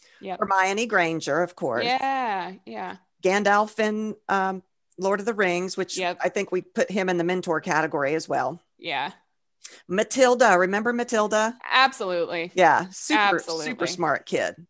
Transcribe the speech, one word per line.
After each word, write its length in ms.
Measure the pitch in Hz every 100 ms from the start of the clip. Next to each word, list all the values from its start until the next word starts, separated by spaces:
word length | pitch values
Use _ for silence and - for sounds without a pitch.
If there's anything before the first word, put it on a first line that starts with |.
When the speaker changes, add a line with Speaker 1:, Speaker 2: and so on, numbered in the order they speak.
| _ _
Speaker 1:
Yep. 180 | 196 180
Speaker 2:
Hermione 460 | 202 190 190 196 233
Granger, 560 | 208 165 165 180 151
of 140 | 175 -
course. 280 | 151 117 240
Speaker 1:
Yeah, 680 | 262 269 269 240 196 175 190 -
yeah. 320 | 220 185 190 _ _
Speaker 2:
Gandalf 560 | 185 196 202 202 214 -
in, 360 | 214 214 214 208 -
um, 340 | 196 190 190 - _ _ -
Lord 200 | 190 202
of 60 | 202
the 80 |
Rings, 420 | 214 185 175 185 190
which 220 | 185 190
Speaker 1:
Yep. 220 | 175 180
Speaker 2:
I 80 | 180
think 220 | 202 196
we 100 | 185
put 280 | 175 - -
him 180 | 196 185
in 80 | 180
the 60 |
mentor 360 | 170 185 180 156
category 540 | 180 151 160 151 139
as 160 | 156 -
well. 320 | 139 131 170 _ _
Speaker 1:
Yeah. 340 | 165 139 143 - _ _ _ _ - - -
Speaker 2:
Matilda, 720 | 185 220 262 254 240 240 185
remember 360 | 185 202 220
Matilda? 640 | 240 240 226 208 214 220 240 -
Speaker 1:
Absolutely. 840 | 254 269 269 196 175 165 170 170 180
Speaker 2:
Yeah, 300 | 165 127 185
super, 280 | - - 208
Speaker 1:
Absolutely. 460 | 202 170 - 160 151
Speaker 2:
super 220 | 123 170
smart 380 | 175 160 135 -
kid. 300 | 160 95 - 170